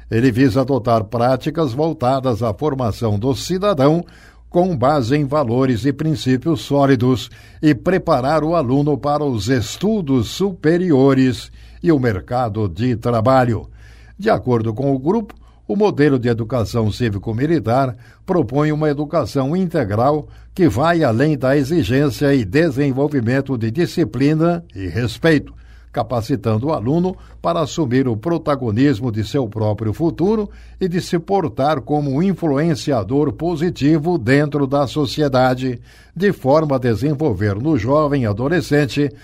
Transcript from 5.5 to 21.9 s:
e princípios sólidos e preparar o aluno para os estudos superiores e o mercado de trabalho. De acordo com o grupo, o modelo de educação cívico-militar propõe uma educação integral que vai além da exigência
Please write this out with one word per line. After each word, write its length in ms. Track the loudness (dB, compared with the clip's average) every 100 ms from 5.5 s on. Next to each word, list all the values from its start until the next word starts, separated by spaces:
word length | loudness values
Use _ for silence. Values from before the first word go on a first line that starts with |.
| 0 0 0
e 80 | -2
princípios 680 | -2 -2 -2 0 0 0 -2
sólidos 680 | 0 2 4 4 2 0 -4 -16 -20 -2
e 140 | 0
preparar 720 | 2 0 -2 0 0 2 0
o 100 | 0
aluno 420 | 0 0 0 0 -2
para 280 | -2 -2
os 240 | -2 -2 0
estudos 800 | -2 -2 -4 -2 -2 0 0 -2
superiores 1200 | -2 -4 -2 0 0 2 4 4 4 2 0 -8 -20 -20 -4
e 80 | 0
o 80 | 2
mercado 720 | 2 -2 -4 -4 -2 -2 -4
de 260 | -2 -2
trabalho. 720 | -2 -2 0 4 4 4 0 -6 -18 -20 -20 -20 -6
De 140 | 0
acordo 420 | 0 0 0 0
com 220 | -2 -2
o 40 | 0
grupo, 340 | 0 -2 -4 -12 -20 -18 -6
o 100 | 0
modelo 420 | 0 4 4 4
de 100 | 0
educação 640 | -2 -2 -2 -2 0 -2
cívico-militar 1040 | 0 -2 -2 -4 -4 0 0 0 0 0 -4 -16 -16 -2
propõe 440 | 0 0 0 0
uma 200 | 0 0
educação 640 | -2 -2 -2 -2 -2 -2 0
integral 720 | -2 -2 -2 0 0 0 -4 -16 -12
que 140 | 0 2
vai 340 | 4 2 2
além 360 | 2 2 2 2
da 180 | 2 2
exigência 800 | 2 0 2